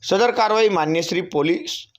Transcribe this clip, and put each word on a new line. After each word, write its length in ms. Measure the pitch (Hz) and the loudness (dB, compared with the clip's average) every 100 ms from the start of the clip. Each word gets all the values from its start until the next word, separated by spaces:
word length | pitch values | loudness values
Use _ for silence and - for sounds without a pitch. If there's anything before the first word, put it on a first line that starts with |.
| - | -2
सदर 220 | 196 240 | 2 2
कारवाई 380 | 233 214 214 220 | 2 2 2 2
माननीय 340 | 180 156 165 | 2 0 -2
श्री 180 | 160 180 | -2 -4
पोलीस 680 | 175 151 151 170 - - - | -2 -2 0 -2 -4 -12 -14